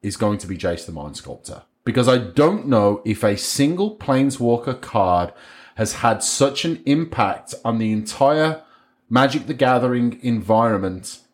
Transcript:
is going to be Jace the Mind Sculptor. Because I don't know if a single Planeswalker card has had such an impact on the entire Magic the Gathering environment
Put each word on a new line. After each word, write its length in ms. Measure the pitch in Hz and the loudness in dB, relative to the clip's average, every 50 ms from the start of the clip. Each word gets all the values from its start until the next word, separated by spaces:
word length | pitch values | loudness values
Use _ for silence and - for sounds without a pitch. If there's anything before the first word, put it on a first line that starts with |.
is 160 | - 104 98 - | -6 -8 -6 -2
going 220 | 117 104 104 98 | -2 -2 -2 -2
to 80 | - 87 | -6 -8
be 100 | 95 85 | -10 -4
Jace 280 | - 92 85 - - | -4 -4 -4 -4 -8
the 60 | - | -12
Mind 240 | 82 78 73 73 71 | -12 -12 -12 -12 -14
Sculptor. 480 | - - - 65 - _ - 76 73 - _ _ _ _ | -14 -16 -16 -18 -16 _ -18 -18 -18 -20 _ _ _ _
Because 220 | - - 131 123 120 | -2 0 2 4 4
I 100 | 127 127 | 4 2
don't 500 | 117 98 - - 143 160 196 214 - 143 | 2 -2 0 2 4 4 2 0 -2 2
know 340 | 131 113 101 101 104 104 - | 2 4 4 4 2 2 -2
if 180 | 113 107 - - | -4 -4 0 0
a 120 | 107 101 101 | 0 0 0
single 600 | - - - - 139 143 170 180 196 214 208 - | -4 -6 -2 0 0 0 2 0 -2 -4 -4 -8
Planeswalker 840 | - - 135 131 135 139 131 - 120 120 117 117 - - 127 - | -4 0 2 2 2 0 0 0 0 0 0 0 0 -6 -8 -8
card 540 | - - - 110 98 92 90 87 87 87 - - - - - - - - _ | -10 -4 0 2 2 4 4 2 2 0 -6 -14 -20 -20 -20 -20 -20 -20 _
has 200 | - 110 107 - | -4 -4 -4 -4
had 280 | - - 117 113 101 - | 0 2 2 2 2 -2
such 400 | - - - 139 139 139 - - | -4 0 2 0 0 0 -2 -4
an 180 | 165 165 - - | -4 -4 -4 0
impact 680 | 135 139 151 165 165 - - 113 98 98 - - - - - - | 0 0 0 0 -4 -2 -2 -2 -2 -2 -6 -10 -16 -18 -8 -4
on 120 | 117 113 113 | -2 -2 0
the 140 | 113 107 | 0 0
entire 720 | 107 107 107 - - - 139 139 147 156 156 160 160 156 - _ _ _ _ _ _ _ _ _ | -2 -2 -4 -6 -2 2 2 2 4 4 2 0 0 -4 -10 _ _ _ _ _ _ _ _ _
Magic 380 | 113 123 131 139 127 156 - - | 2 2 4 4 2 -2 -6 -6
the 60 | 147 | -2
Gathering 680 | 127 139 127 127 123 120 127 123 123 120 120 120 - | 0 2 2 4 2 2 2 0 2 0 0 -2 -2
environment 1000 | - 123 117 110 95 90 110 110 113 117 110 98 98 95 92 92 95 - - - _ _ | -4 -2 -2 -2 2 2 4 4 4 4 2 0 -2 -4 -6 -8 -12 -14 -18 -18 _ _